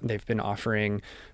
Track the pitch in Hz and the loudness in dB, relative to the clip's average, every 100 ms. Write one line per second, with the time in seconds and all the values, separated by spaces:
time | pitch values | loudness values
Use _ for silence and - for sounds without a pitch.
0 | 117 104 - 110 104 101 117 107 104 101 | -2 -2 0 0 0 0 2 4 4 0
1 | - - - | -4 -16 -18